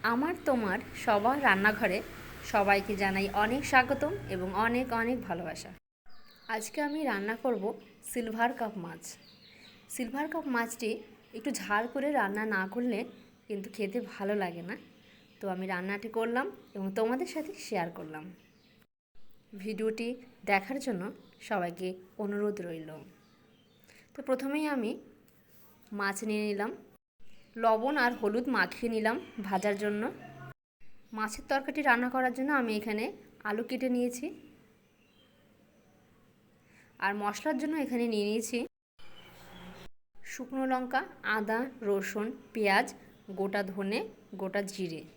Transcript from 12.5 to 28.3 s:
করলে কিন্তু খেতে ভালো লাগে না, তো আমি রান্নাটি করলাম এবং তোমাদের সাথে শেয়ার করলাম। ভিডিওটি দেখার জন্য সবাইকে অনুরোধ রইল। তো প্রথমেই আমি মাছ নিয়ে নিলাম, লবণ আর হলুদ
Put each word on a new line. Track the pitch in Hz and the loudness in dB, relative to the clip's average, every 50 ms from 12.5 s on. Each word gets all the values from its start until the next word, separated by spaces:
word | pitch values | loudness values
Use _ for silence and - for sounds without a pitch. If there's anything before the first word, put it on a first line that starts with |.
| 208 190 190 | 2 0 0
করলে | 190 196 240 240 247 220 196 247 247 - - - - - - _ | 0 -2 -2 0 0 0 0 -2 -4 -10 -18 -20 -20 -20 -20 _
কিন্তু | _ 214 196 190 233 - | _ -6 -6 -6 -8 -4
খেতে | - 208 196 196 247 214 | -4 -4 -2 -2 -4 -6
ভালো | 196 - - 202 196 208 | -6 -8 -4 -2 0 0
লাগে | 208 190 175 170 170 170 | 0 0 -2 -4 -6 -8
না, | 175 226 311 - - - - - - - - - - - | -8 -10 -10 -12 -20 -20 -20 -20 -20 -20 -20 -20 -20 -16
তো | - - 196 | -8 -6 -4
আমি | 185 185 190 | -4 -2 -2
রান্নাটি | 190 190 180 180 190 202 202 202 220 220 | -2 -2 -2 -2 -2 -4 -4 -4 -4 -2
করলাম | 226 226 233 233 247 277 403 - - - - - | 0 0 2 2 0 0 -2 -6 -12 -20 -12 -8
এবং | 202 190 196 196 | -6 -4 -2 0
তোমাদের | 226 220 226 247 269 359 349 - | 2 2 2 2 0 -2 -4 -4
সাথে | 311 302 302 - - - | -6 -6 -6 -8 -12 -8
শেয়ার | - 226 190 170 170 170 | -4 -2 -2 -2 -2 -4
করলাম। | - 170 156 156 156 160 185 175 - - - _ - _ - - - _ _ _ _ _ _ _ - - - - - _ _ - | -10 -12 -10 -10 -12 -12 -14 -16 -18 -20 -20 _ -20 _ -20 -20 -20 _ _ _ _ _ _ _ -14 -14 -14 -16 -20 _ _ -14
ভিডিওটি | 196 185 214 214 190 220 220 220 220 233 233 254 247 - - - - - | -8 -6 -4 -2 0 0 0 0 0 -2 -4 -4 -6 -10 -20 -20 -10 0
দেখার | - 202 190 196 - 269 277 | 4 4 4 4 2 -4 -2
জন্য | 269 269 220 180 180 208 277 - - - - - - - | -2 -2 -2 -2 -2 -6 -8 -10 -18 -20 -20 -20 -6 -2
সবাইকে | 220 190 175 175 170 175 185 185 185 185 - - - | 0 0 0 -2 -2 -4 -4 -4 -4 -6 -12 -20 -8
অনুরোধ | - 214 202 202 202 208 208 208 208 | -6 -4 -2 0 0 0 0 0 -2
রইল। | 175 170 165 165 156 156 156 156 - - - - - - - _ - - - _ _ _ _ _ - - - - - _ | -6 -8 -8 -8 -10 -10 -12 -14 -16 -18 -20 -20 -20 -20 -20 _ -20 -20 -20 _ _ _ _ _ -20 -20 -20 -20 -20 _
তো | _ - 277 | _ -10 0
প্রথমেই | 269 262 254 269 269 277 302 311 302 285 | 0 0 2 2 0 0 0 2 2 2
আমি | 262 220 220 - - - - - - - - - - - - - - - - - - - - | 2 0 0 -2 -4 -8 -18 -20 -20 -20 -20 -20 -20 -20 -20 -20 -20 -20 -20 -20 -20 -16 -12
মাছ | 214 202 202 196 196 196 - 214 | -6 -2 0 0 0 0 -2 0
নিয়ে | 214 214 214 208 | 0 2 2 0
নিলাম, | 202 202 202 226 - - - - - - _ _ _ _ - - - - - - - 226 226 | 0 0 -2 -4 -4 -8 -14 -20 -20 -20 _ _ _ _ -14 -14 -14 -16 -20 -16 -8 2 6
লবণ | 233 220 220 226 269 294 294 247 | 6 6 6 4 2 4 4 4
আর | 240 240 - | 4 4 4
হলুদ | 220 202 | 0 2